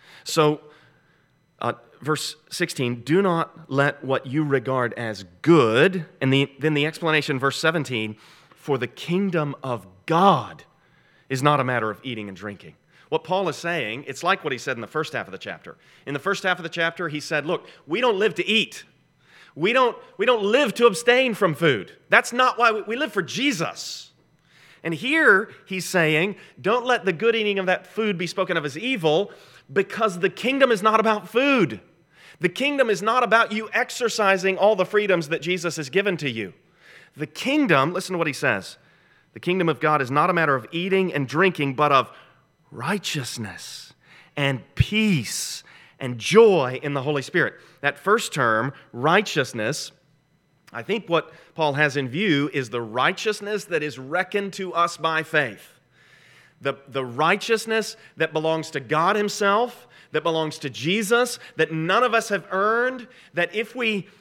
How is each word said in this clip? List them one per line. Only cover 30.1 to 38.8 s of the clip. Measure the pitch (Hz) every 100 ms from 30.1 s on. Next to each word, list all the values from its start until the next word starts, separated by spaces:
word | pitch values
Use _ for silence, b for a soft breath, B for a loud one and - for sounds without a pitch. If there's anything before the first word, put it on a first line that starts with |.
| 175
the | 190
kingdom | - 226 269 254
is | 220
not | 214 214
about | 220 208 185
food. | 226 277 262 160 104 - _ _ B B B
The | 175
kingdom | - 277 285 233
is | 185
not | 208 247
about | 233 220 220
you | 214 220
exercising | 214 240 - 233 - 196 190 185 185
all | 202
the | 202 180
freedoms | 208 208 175 147
that | 160
Jesus | 156 180 170 160
has | 139
given | 170 202 165
to | 147
you. | 113 95 - B B B B B -
The | 156
kingdom," | - 247 302 262 143 143
listen | 180 185
to | 180
what | 156
he |
says, | 131 139 101 - -